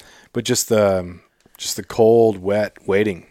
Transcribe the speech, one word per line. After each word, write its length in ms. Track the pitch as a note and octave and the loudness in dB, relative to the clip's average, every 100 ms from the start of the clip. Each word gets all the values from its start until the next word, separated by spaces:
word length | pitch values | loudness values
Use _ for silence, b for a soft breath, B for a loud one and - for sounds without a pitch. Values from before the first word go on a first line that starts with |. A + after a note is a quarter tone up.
| B B B | B B B
But 140 | A#2+ A#2 | -6 -4
just 240 | B2 - | -4 0
the, 300 | G#2+ G2+ F#2 | 2 2 0
um, 220 | F2+ F2 _ _ _ - | -4 -14 _ _ _ -14
just 180 | - - | -12 -10
the 80 | |
cold, 540 | F#2+ - A2 A#2 A2+ G2 | -6 2 4 6 4 0
wet 400 | F#2 G#2 G2+ - - | -2 -2 -4 -8 -2
waiting. 400 | G2 G#2+ E2+ - | 0 0 -4 -12